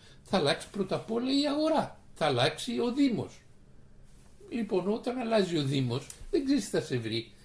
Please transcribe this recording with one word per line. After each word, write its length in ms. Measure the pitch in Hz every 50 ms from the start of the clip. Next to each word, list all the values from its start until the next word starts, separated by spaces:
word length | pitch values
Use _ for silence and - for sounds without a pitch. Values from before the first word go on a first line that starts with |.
| - - - - -
Θα 140 | - - 185
αλλάξει 320 | 151 139 160 - - -
πρώτα 260 | - 196 190 190 175
απ' 160 | 143 - -
όλα 280 | 226 240 247 262 269 277
η 60 | 294 294
αγορά, 520 | 285 302 311 320 320 254 156 - - - - - -
θα 120 | - 160
αλλάξει 540 | 151 131 117 131 156 - - - - 233 240
ο 140 | 233 247 240
Δήμος. 480 | 294 277 262 220 143 98 - - - - - - - - - - - - - - - - - - - - - - - - -
Λοιπόν, 440 | - 233 214 - 208 180 170 202 214
όταν 240 | 233 - 254 240 262
αλλάζει 400 | 233 226 226 214 190 170 170 156
ο 60 | 143
Δήμος, 440 | 135 143 139 131 120 117 - - - - - - -
δεν 140 | - 330 277
ξέρεις 180 | 262 285 254 196
τι 60 | -
θα 120 | - 165
σε 160 | - - 135 120
βρει. 340 | 110 110 110 117 - - - - -